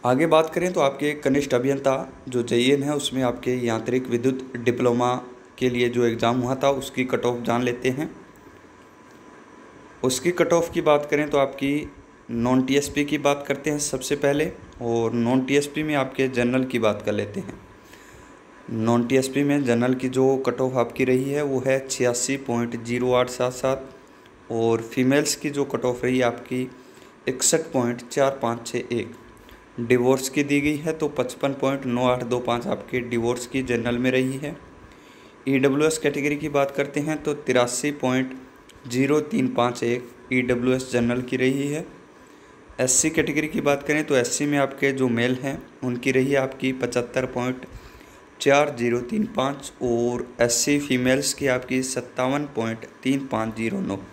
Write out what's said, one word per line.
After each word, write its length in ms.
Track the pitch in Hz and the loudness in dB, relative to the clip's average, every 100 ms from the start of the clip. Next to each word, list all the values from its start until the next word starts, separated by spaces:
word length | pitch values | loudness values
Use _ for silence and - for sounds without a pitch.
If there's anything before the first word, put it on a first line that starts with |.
आगे 220 | 123 127 160 | 2 2 6
बात 220 | 156 160 | 4 4
करें 220 | 180 180 | 0 -2
तो 80 | 180 | 2
आपके 300 | 139 139 147 147 | 2 2 -2 0
कनिष्ठ 380 | 139 139 - | 2 2 2
अभियंता 400 | 123 131 139 135 131 - - - | 0 2 0 2 0 -4 -14 -4
जो 120 | 123 | -4
जेईएन 400 | 120 120 127 139 | 2 2 4 2
है 120 | 139 147 | 2 -2
उसमें 260 | - 131 | -2 0
आपके 300 | 123 123 127 127 | 0 0 -2 -2
यांत्रिक 500 | 120 110 110 127 127 | 0 -2 0 -2 0
विद्युत 500 | 117 127 131 - 117 | 0 0 -2 -8 -2
डिप्लोमा 560 | 120 123 123 120 123 127 - - - - | -2 2 2 2 2 0 -6 -18 -20 -2
के 100 | 127 | -2
लिए 180 | 120 120 | 2 0
जो 160 | 117 120 | 2 2
एग्ज़ाम 340 | 113 117 127 | 2 0 2
हुआ 160 | 123 131 | 0 2
था 140 | 139 | 2
उसकी 320 | 139 - - 127 | 0 -4 -4 -2
कट 200 | 120 123 | 0 0
ऑफ 160 | 120 | -2
जान 200 | 113 120 | 0 0
लेते 260 | 123 120 135 | 0 0 -2
हैं। 180 | 131 160 - - - - - - - - - - - - - - - - - - - | -2 -6 -10 -20 -20 -20 -20 -20 -20 -20 -20 -20 -20 -20 -20 -20 -20 -20 -20 -20 -4
उसकी 280 | 131 131 170 | -2 0 -2
कट 200 | 175 160 | 0 2
ऑफ 160 | 170 170 | 2 2
की 80 | 170 | 0
बात 240 | 156 147 147 | 4 2 2
करें 180 | 147 151 | -2 0
तो 80 | 143 | 0
आपकी 340 | 135 - 139 147 147 - - - - | 0 0 -2 -2 -6 -16 -20 -20 -8
नॉन 300 | 117 120 131 | -2 2 2
टीएसपी 420 | 131 135 143 143 147 | 4 0 0 -4 -2
की 120 | 147 | 0
बात 240 | 143 143 - | 0 0 -2
करते 220 | 135 156 | -4 -2
हैं 100 | 147 | -2
सबसे 360 | 147 131 - 143 | -4 -4 -4 0
पहले, 340 | 139 143 165 - - - | 2 2 -2 -6 -18 -8
और 320 | 120 117 113 | -2 0 0
नॉन 280 | 117 117 131 | 0 2 2
टीएसपी 420 | 127 143 143 156 | 4 2 0 -4
में 120 | 156 147 | -2 -2
आपके 320 | 131 - 131 | -2 0 0
जनरल 340 | 123 120 131 131 | 2 0 0 0
की 140 | 120 | 0
बात 220 | 110 104 | 0 0
कर 120 | 107 | -2
लेते 260 | 107 104 196 | -2 -4 -6
हैं। 200 | - - - - - - - - - - - - - | -10 -16 -20 -20 -20 -20 -20 -20 -20 -20 -20 -20 -8
नॉन 360 | 113 113 120 120 | -2 2 2 4
टीएसपी 360 | 131 131 143 | 2 2 0
में 200 | 143 143 | 2 2
जनरल 300 | 131 117 123 127 | 2 2 2 0
की 140 | 131 | 0
जो 260 | 131 131 131 131 | 2 4 4 0
कट 160 | 120 | 0
ऑफ 160 | 131 127 | 0 2
आपकी 280 | 120 - 131 | 0 0 2
रही 240 | 127 135 | 2 2
है 120 | 143 | -2
वो 200 | 147 131 131 | 0 0 2
है 140 | 135 135 | 0 -2
छियासी 500 | - 123 120 - 135 | 0 0 0 -2 -4
पॉइंट 440 | 135 117 120 117 | -2 -2 -2 -6
ज़ीरो 300 | 113 123 123 | -4 0 2
आठ 160 | 123 123 | 2 2
सात 220 | - 127 | -2 -4
सात 360 | 127 131 135 - - - - - - - | 0 -2 -2 -6 -18 -20 -20 -20 -20 -6
और 280 | 113 113 113 | 0 2 2
फीमेल्स 520 | 113 - 127 143 156 - | 0 0 4 4 2 -4
की 140 | 151 | -4
जो 160 | 143 139 | -4 -2
कट 200 | 117 131 | -2 -2
ऑफ 200 | 123 127 | 0 0
रही 120 | 131 | 2
है 60 | 120 | 2
आपकी 420 | 123 - 127 127 - - - - - - | 0 -6 -6 -6 -10 -20 -20 -20 -8 -6
इकसठ 440 | 131 - 160 160 | -2 2 0 0
पॉइंट 360 | 131 120 120 - | 0 0 -2 -6
चार 300 | - 135 139 | 0 0 0
पाँच 260 | 117 117 117 | -4 -4 -6
छः 100 | 123 - | -6 -4
एक। 220 | 120 104 - - - - - - - | -4 -6 -12 -20 -20 -20 -20 -16 -10
डिवोर्स 480 | 117 123 123 131 - | 2 4 4 2 0
की 140 | 147 | -2
दी 160 | 143 143 | 2 2
गई 140 | 143 147 | 2 -2
है 140 | 160 | -4
तो 140 | 160 147 | -2 -4
पचपन 440 | - 160 - 139 | -2 -6 -2 -4
पॉइंट 320 | 135 135 139 131 | 0 -2 -2 -2
नौ 200 | 120 127 | 0 2
आठ 160 | 123 | 2
दो 160 | 120 123 | 0 -2
पाँच 260 | 120 120 202 | 0 -2 -2
आपकी 320 | - - 127 | -6 -4 -6
डिवोर्स 460 | 120 117 117 123 - | -2 -2 0 -2 -4
की 140 | 131 | -4
जनरल 340 | 131 120 117 120 | -2 -2 0 0
में 120 | 127 | 2
रही 260 | 127 131 135 | 2 0 -4
है। 180 | 147 - - - - - - - - - - | -8 -12 -18 -20 -20 -20 -20 -20 -20 -10 0
ईडब्ल्यूएस 500 | 135 135 135 156 156 | 2 4 4 2 2
कैटेगरी 380 | 143 143 143 147 | -2 -2 -2 -2
की 120 | 156 | -2
बात 220 | 143 139 | 0 0
करते 280 | - 143 151 | -2 -4 -2
हैं 220 | 151 156 | -4 -4
तो 100 | 151 143 | -4 -4
तिरासी 560 | - 123 120 - 147 | 0 2 2 0 -4
पॉइंट 400 | 143 127 127 131 - - - - - 127 | -2 0 0 -2 -8 -18 -20 -20 -20 -6
ज़ीरो 300 | 123 135 151 | 0 2 2
तीन 260 | 147 226 127 | 2 0 0
पाँच 340 | - 123 123 | 2 0 0
एक 260 | 117 123 - - - | -2 -2 -6 -20 -4
ईडब्ल्यूएस 580 | 127 123 123 127 127 - | -2 0 0 2 0 0
जनरल 300 | 120 117 120 | 0 2 0
की 160 | 127 127 | -2 0
रही 300 | 127 139 143 | 2 0 -2
है। 180 | 151 - - - - - - - - - - | -6 -8 -16 -20 -20 -20 -20 -20 -20 -18 -2
एससी 300 | 127 - 165 | 2 2 2
कैटेगरी 380 | 160 147 147 151 | 0 0 -2 -2
की 140 | 156 | -2
बात 220 | 143 143 | 0 0
करें 200 | 143 151 151 | 0 -2 2
तो 100 | 135 | 2
एससी 300 | 120 - 147 | 2 -2 0
में 120 | 143 | 2
आपके 340 | 135 - 139 | 0 0 0
जो 140 | 131 131 | 2 0
मेल 260 | 117 123 127 | 2 0 0
हैं 260 | 135 - - - | -4 -8 -12 -8
उनकी 280 | 127 123 131 | -4 -2 2
रही 200 | 131 135 | 2 4
है 60 | 139 | 2
आपकी 340 | 135 - 131 | 0 -2 -4
पचहत्तर 520 | 131 123 123 120 135 127 | -2 -2 -2 -2 -4 -4
पॉइंट 380 | 123 123 127 - - - - - - - - | -2 -4 -6 -12 -18 -20 -20 -20 -20 -20 -2
चार 360 | 139 139 147 123 | 4 4 4 0
ज़ीरो 220 | 120 117 | 0 0
तीन 240 | 123 214 - - | -2 -2 -2 0
पाँच 360 | 131 143 - - | -2 -2 -12 -4
और 440 | 127 117 120 120 - - | 0 2 0 -2 -8 0
एससी 380 | 120 - - 147 | 2 2 2 2
फीमेल्स 540 | 143 127 127 131 143 | 2 2 4 2 0
की 140 | - 139 | -2 0
आपकी 340 | 127 127 131 131 | 0 0 -2 -2
सत्तावन 600 | - - - 127 143 147 131 | -6 -6 -2 0 0 -4 -4
पॉइंट 300 | 113 113 - - | -4 -6 -12 -6
तीन 240 | 127 139 135 | -2 -2 0
पाँच 280 | 110 110 110 | -2 -2 -2
ज़ीरो 220 | 113 101 | -4 -2
नौ। 160 | 95 98 - | -4 -6 -8